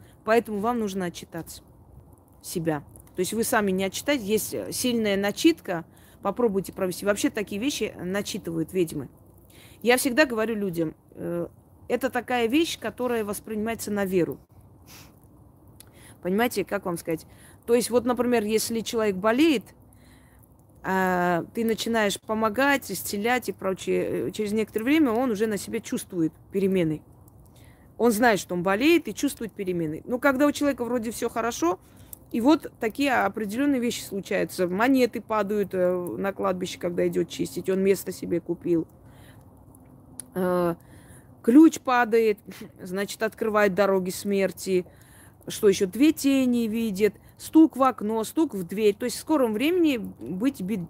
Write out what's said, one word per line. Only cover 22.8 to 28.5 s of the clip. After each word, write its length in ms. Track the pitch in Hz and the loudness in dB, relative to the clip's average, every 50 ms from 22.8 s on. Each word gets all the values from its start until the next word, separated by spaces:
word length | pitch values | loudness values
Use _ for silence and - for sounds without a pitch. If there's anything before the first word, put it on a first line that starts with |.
| 269 - | -2 -6
исцелять 580 | 196 170 - - - 202 202 233 247 247 247 - | -8 -8 -6 -6 -6 -2 0 0 0 0 -2 -4
и 40 | |
прочее, 760 | 185 - - 190 190 185 - 185 185 180 180 90 - 175 117 135 | -8 -4 -4 -4 -4 -4 -2 -2 -2 0 0 -2 -2 -4 -4 -4
э, 20 | |
через 200 | 196 - 214 202 | -4 -4 -4 -2
некоторое 320 | 208 220 214 - - 214 220 | 0 -2 -2 -2 -4 -4 0
время 280 | 254 294 330 311 247 | 2 4 4 4 4
он 180 | 214 226 262 262 | 2 0 0 0
уже 160 | 220 190 220 | 0 0 0
на 100 | 220 208 | -2 -2
себе 240 | 185 - - 208 233 | -4 -6 -6 -6 -8
чувствует 520 | - - - 214 - - - 175 160 156 - - - - | -6 -4 -6 -6 -6 -6 -2 -2 -2 -2 -2 -8 -20 -6
перемены. 500 | - 196 196 190 190 185 170 156 156 151 - - - - - - - - - - - - - - - - - - - - | -2 0 0 2 2 2 2 0 -2 -4 -8 -18 -20 -20 -20 -20 -20 -20 -20 -20 -20 -20 -20 -20 -20 -20 -20 -20 -4 2
Он 120 | 220 240 | 2 2
знает, 300 | 220 208 254 240 214 175 | 4 4 4 4 4 2
что 140 | - - | 0 -4